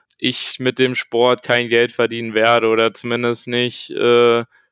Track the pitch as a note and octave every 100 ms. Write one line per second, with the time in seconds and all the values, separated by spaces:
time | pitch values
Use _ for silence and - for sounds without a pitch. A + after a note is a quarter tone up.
0 | _ _ B2+ - - - B2+ A#2+ C3 B2
1 | - A#2 B2 B2 - A#2+ A#2+ A#2 A#2+ -
2 | A#2 A#2 A2+ G#2+ A2+ A#2 A2+ A2+ A2+ -
3 | A#2+ A#2 A#2+ A#2 B2 A#2+ B2 - - -
4 | A#2+ A#2+ A#2+ A#2 A#2 _ _